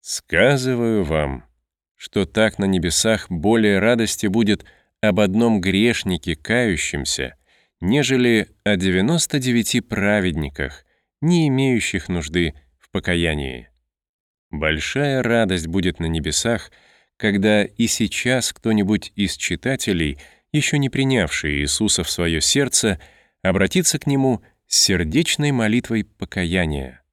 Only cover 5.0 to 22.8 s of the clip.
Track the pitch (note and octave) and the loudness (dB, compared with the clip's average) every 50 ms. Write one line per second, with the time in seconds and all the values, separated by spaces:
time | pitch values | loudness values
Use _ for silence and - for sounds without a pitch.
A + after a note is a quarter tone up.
5 | - G#2+ G2 F2+ G#2+ G2 F#2 G#2+ A#2 A#2 A2+ G#2 F2 G2 F#2 F#2+ G#2+ A#2+ A#2 - | 0 2 4 4 2 2 4 2 2 2 2 2 0 0 2 2 2 2 2 0
6 | - G2+ F#2 F2 - - E2 - - - G#2+ A#2+ B2 A2+ F#2 D2+ - - - D2 | -2 -4 -4 -4 -4 -6 -6 -6 -4 -2 -2 0 0 0 0 -2 -4 -4 -6 -6
7 | C#2 - - - C2+ B1+ - _ _ _ _ _ _ _ _ _ - F2+ A2 D3 | -4 -4 -4 -6 -6 -8 -10 _ _ _ _ _ _ _ _ _ -2 0 2 2
8 | C#3+ B2 C3+ B2+ B2 A#2+ A#2 A2 G2+ - _ _ _ G#2+ G#2 F#2+ F#2 F#2+ F2+ F#2 | 2 2 2 2 4 4 4 2 2 -2 _ _ _ 0 0 2 2 2 2 2
9 | F#2+ A#2+ E3 E3+ - - - D3 B2+ B2+ A#2+ A#2+ A2 - - B2+ A2 _ - G2+ | 2 2 2 0 0 -2 -2 -2 0 2 2 2 0 0 -2 -2 -2 _ -6 -2
10 | G2 G2+ G#2 G#2+ F#2+ F#2 D#2 D2+ D2+ C#2+ C#2+ - D2 C2 - - _ _ _ _ | 0 2 2 2 0 0 -2 -2 -4 -6 -6 -8 -8 -8 -8 -14 _ _ _ _
11 | _ _ _ _ - D#3 F3 F3 D#3+ D3 C3 C3 C3+ C3+ B2+ A2+ - - - F#2+ | _ _ _ _ 0 2 4 4 4 2 2 2 2 2 2 0 0 -2 -4 -6
12 | D#2+ - F#2 F2 D#2 C#2+ D#2 F2+ F2 D#2 C#2+ - _ _ _ _ _ _ _ G2 | -4 -4 -4 -4 -4 -2 -2 0 0 0 -2 -8 _ _ _ _ _ _ _ -6
13 | - - F2 F2 E2 E2 D#2 D2 C#2+ C2 B1+ B1 A#1 _ _ _ _ _ _ _ | -2 -2 0 0 0 0 -2 -2 -4 -6 -10 -12 -16 _ _ _ _ _ _ _
14 | _ _ _ _ _ _ _ _ _ _ - D2+ D2+ D#2 D#2 D#2 D#2 - - C3+ | _ _ _ _ _ _ _ _ _ _ -8 -4 -2 -2 -2 -2 -4 -4 -4 -2
15 | C#3+ C#3+ C3+ C3 B2 A#2 A#2 A#2 A2+ G2 F#2 F2+ D#2+ E2 E2 F#2+ F2+ F#2 E2+ - | -2 0 0 -2 0 0 2 2 2 0 0 -4 -4 -2 -4 -2 -2 -2 -2 -2
16 | E2 E2 E2 E2 D2 D#2 D2+ - - A#2 A#2 G#2 - - _ _ _ _ _ _ | -4 -4 -2 -2 -4 -4 -4 -2 0 0 -2 -2 -4 -10 _ _ _ _ _ _
17 | _ _ _ _ - G#2+ G2+ G2+ G2 G#2+ G#2+ G#2 G2+ G2+ - _ A#2 A2 - - | _ _ _ _ -2 0 0 2 4 4 4 4 2 0 0 _ 0 0 0 0
18 | A2+ G2 - - - B2 B2+ B2+ A#2 - - - _ A2+ A2 G#2+ G2+ F#2 G#2+ G2+ | -2 -2 -2 -2 -2 0 0 0 0 -4 -6 -4 _ 0 2 2 2 2 0 0
19 | - - _ - G2+ F2+ - - - - F2 D#2+ - A#2+ C3+ C3 - - G2+ E2+ | -2 -6 _ -2 -2 -2 -2 -4 -6 -6 -6 -4 -4 -4 -4 -2 -2 -2 0 0
20 | D#2+ D2+ C#2 - - - - _ _ _ _ D3+ C#3+ - - D3 C#3 C3 - - | 0 -2 -4 -6 -12 -20 -20 _ _ _ _ -2 0 2 0 0 0 0 0 0
21 | C3+ C3+ C3 B2 F#2 D#2 - - - D#2 D2 C#2+ C#2+ C#2+ - - A2 G#2 - - | 0 2 2 2 0 0 -2 -4 -4 -2 -2 -2 -2 -2 -2 0 0 0 0 0
22 | F2 - - - F2 E2+ E2 D#2 D2 - - C3+ C#3+ B2 - - | -2 -4 -4 -2 -2 0 0 0 0 0 0 0 0 0 -2 -2